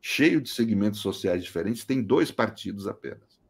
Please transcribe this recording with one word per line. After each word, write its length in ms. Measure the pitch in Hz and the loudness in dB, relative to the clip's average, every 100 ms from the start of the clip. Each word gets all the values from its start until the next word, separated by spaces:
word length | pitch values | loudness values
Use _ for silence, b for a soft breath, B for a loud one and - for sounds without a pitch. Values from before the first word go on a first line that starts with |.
cheio 400 | - - 151 170 | -4 4 4 4
de 100 | 131 | -2
segmentos 500 | - 113 101 104 104 | -2 0 2 0 0
sociais 420 | 98 92 95 90 | -6 -2 0 -2
diferentes, 420 | 90 85 87 117 | -2 -4 -2 -4
tem 160 | - 135 | -2 -2
dois 300 | 104 139 156 | 2 2 2
partidos 560 | - 110 - 113 101 98 | 0 -2 -2 -10 -8 -8
apenas 540 | - - - _ _ | -8 -12 -14 _ _